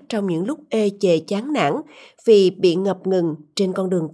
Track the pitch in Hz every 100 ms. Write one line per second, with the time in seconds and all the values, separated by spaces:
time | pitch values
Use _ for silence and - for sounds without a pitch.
0 | - 220 196 165 196 302 - 220 208 202
1 | 190 160 160 196 262 285 143 220 320 -
2 | - _ - 208 185 180 185 170 196 180
3 | 185 185 170 147 - - 190 185 185 185
4 | 156